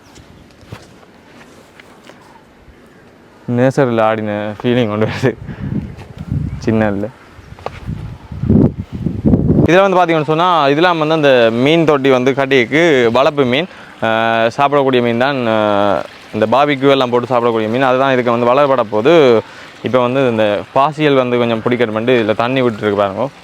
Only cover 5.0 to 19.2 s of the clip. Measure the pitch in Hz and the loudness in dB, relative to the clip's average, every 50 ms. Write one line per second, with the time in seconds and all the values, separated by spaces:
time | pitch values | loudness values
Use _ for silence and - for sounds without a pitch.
5 | 107 - - - - 131 - - - - - - - - - - - - - - | -2 -4 -2 -2 -2 -2 -2 -4 -10 -16 -14 -12 -10 -8 -6 -6 -8 -8 -14 -18
6 | - - - - - - - - - - - - - 113 110 110 110 104 101 98 | -20 -20 -18 -18 -10 -8 -6 -6 -6 -8 -10 -6 -4 -2 0 0 0 -2 -2 -4
7 | 104 117 - - - - - - - - - - - - - - - - - - | -8 -10 -12 -18 -20 -20 -20 -20 -20 -20 -20 -16 -16 -16 -14 -12 -12 -12 -12 -12
8 | - - - - - - - - - - - - - - - - - - - - | -12 -14 -16 -18 -18 -18 -12 -6 -2 0 2 2 2 0 -2 -6 -12 -14 -12 -8
9 | - - - - - - - - - - - - - - 165 190 196 196 185 180 | -8 -8 -8 -4 -2 0 0 0 0 0 0 0 2 2 2 2 2 2 2 2
10 | 175 165 165 156 147 156 156 160 175 185 175 156 143 139 143 151 175 180 170 160 | 2 2 0 -2 0 -2 -2 0 0 0 2 2 2 2 2 2 2 0 0 0
11 | 151 151 160 160 147 139 131 123 117 113 113 120 127 147 160 170 160 160 147 135 | -2 -2 0 2 2 4 4 4 4 2 2 2 2 2 2 2 2 2 2 2
12 | 131 139 131 123 127 135 127 139 135 135 139 127 113 - 131 135 - 160 143 127 | 2 2 2 2 2 0 0 0 -2 0 0 0 0 0 0 0 2 2 2 2
13 | 120 113 117 127 143 160 147 143 135 120 123 147 180 - - - - - - - | 2 2 2 2 0 0 0 0 0 0 0 -2 -4 -6 -10 -18 -20 -20 -10 -6
14 | 117 113 110 113 113 117 113 113 113 117 - - 143 143 143 143 135 135 127 123 | -4 -2 0 0 0 0 0 0 0 0 0 0 0 2 2 2 2 2 0 2
15 | 120 120 117 117 127 139 143 131 120 113 110 110 107 104 104 101 104 101 92 65 | 0 0 0 0 -2 -2 -2 -2 -2 0 0 0 0 0 0 0 0 0 0 -2
16 | - - - - - - - 107 107 110 123 135 147 147 147 131 135 139 139 135 | -4 -8 -14 -20 -18 -10 -4 -2 0 2 2 2 2 2 0 0 2 2 2 2
17 | 127 123 120 120 120 117 127 120 117 120 113 113 107 107 113 131 135 127 127 131 | 0 0 0 -2 -2 0 -2 0 0 0 0 0 -2 -2 -2 0 0 0 2 2
18 | 135 135 131 123 117 123 117 120 120 120 123 143 147 135 131 123 113 104 104 107 | 2 2 0 0 0 0 0 2 2 2 2 2 2 2 2 0 0 -2 -2 0
19 | 113 151 175 165 | 2 4 4 6